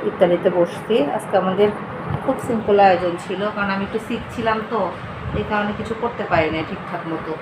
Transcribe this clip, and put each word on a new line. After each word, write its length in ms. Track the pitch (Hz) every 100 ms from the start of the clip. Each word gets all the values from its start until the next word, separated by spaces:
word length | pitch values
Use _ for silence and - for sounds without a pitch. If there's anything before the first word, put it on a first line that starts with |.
ইফতারিতে 460 | 214 - 180 175 185
বসছি। 560 | 180 175 - - 226 285
আজকে 220 | - - 196
আমাদের 320 | 185 190 208 - - - - - -
খুব 80 | 262 -
সিম্পল 340 | 226 214 202
আয়োজন 300 | 196 170 175 175 -
ছিল, 200 | 185 208 214
কারণ 140 | 196
আমি 140 | 196
একটু 140 | 196 220 -
সিক 120 | 226 - -
ছিলাম, 240 | 220 220 214
তো 200 | 226 180 - - - - 208
এই 80 | 208
কারণে 220 | 208 208 202
কিছু 160 | 208 226
করতে 240 | 240 - 196
পারি 200 | 170 156
নাই 140 | 156 160
ঠিকঠাক 300 | 190 180 180 165
মতো 260 | 160 160 143